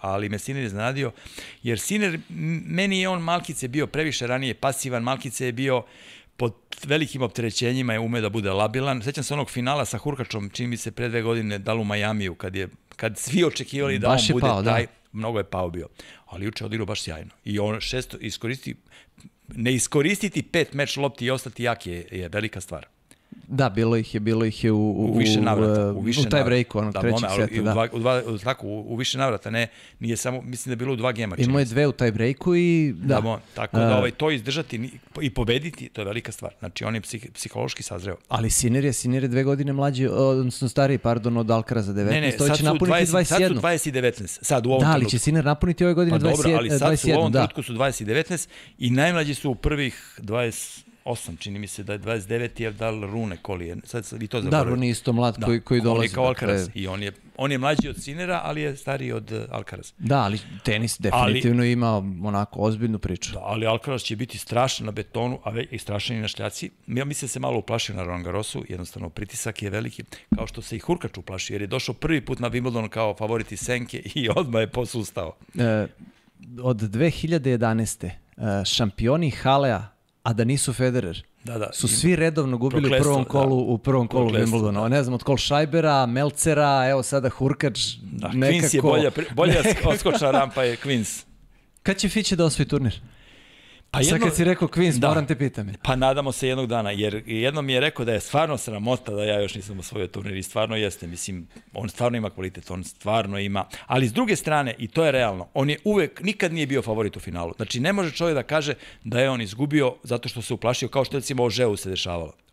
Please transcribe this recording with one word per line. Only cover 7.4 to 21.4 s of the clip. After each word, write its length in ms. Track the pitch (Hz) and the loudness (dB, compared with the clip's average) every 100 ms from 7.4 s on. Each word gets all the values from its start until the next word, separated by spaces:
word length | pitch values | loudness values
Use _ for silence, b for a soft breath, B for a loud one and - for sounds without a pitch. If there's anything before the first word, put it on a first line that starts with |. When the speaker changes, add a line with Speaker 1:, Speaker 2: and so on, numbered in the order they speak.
| 113 98 120 127 123 | -4 0 0 0 0
Speaker 1:
je 60 | 110 | -2
umeo 220 | 113 120 | -2 -2
da 80 | 107 | -2
bude 200 | 110 98 | -2 0
labilan. 520 | 95 107 120 135 131 | 2 0 0 -2 -2
Sećam 220 | 113 143 | -4 -6
se 100 | 131 | -4
onog 160 | 147 - | -4 -4
finala 340 | - 123 143 | -4 -2 -2
sa 140 | 120 123 | -2 -4
Hurkačom, 520 | - 139 120 110 101 | -6 -6 -6 -6 -8
čini 180 | - 123 | -6 -6
mi 80 | 117 | -6
se 140 | - | -8
pre 180 | 101 120 | -6 -4
dve 140 | 117 | -2
godine, 360 | 113 117 107 104 | 0 0 0 -4
da 140 | 98 | -2
li 80 | 110 | -2
u 40 | 104 | 0
Majamiju, 480 | 104 104 107 95 | 0 0 0 -4
kad 220 | 85 98 95 | -6 -8 -6
je, 120 | 95 - _ - | -8 -10 _ -6
kad 220 | 113 107 | -6 -4
svi 260 | - 151 | 0 2
očekivali 540 | 170 - - 139 139 104 | 2 0 -6 -4 -2 0
da 100 | 117 | 2
Speaker 2:
Baš 120 | 123 | 4
Speaker 1:
on 60 | 117 | 4
Speaker 2:
je 60 | |
Speaker 1:
bude 100 | 123 | 4
Speaker 2:
pao, 200 | 131 104 | 4 2
da. 80 | 107 | 2
Speaker 1:
taj, 160 | 113 120 - _ | 2 0 -8 _
mnogo 260 | 107 110 113 | -8 -4 -4
je 60 | 95 | -2
pao 240 | 92 90 | -4 -4
bio. 180 | 85 80 B B B B | -6 -10 B B B B
Ali 180 | 90 | -8
juče 200 | 98 107 | -8 -6
odigrao 220 | 107 110 98 | -6 -4 -4
baš 160 | 104 | -6
sjajno. 280 | - 78 80 - | -8 -10 -12 -14
I 140 | - 104 | -6 -2
on 220 | 104 110 | -2 -2
šesto, 360 | - 127 123 107 | -4 -4 -6 -10
iskoristi, 560 | 110 - 113 135 - - _ B B _ - _ - | -10 -8 -6 -6 -8 -14 _ B B _ -20 _ -16
ne 260 | - 117 | -4 0
iskoristiti 680 | 127 - 151 147 202 208 160 | 2 2 2 2 2 0 -4
pet 300 | 123 175 139 | -2 -2 0
meč 220 | 139 139 - | -2 -4 -2
lopti 280 | 139 - | -4 -2
i 60 | 120 | -2
ostati 320 | 131 | -2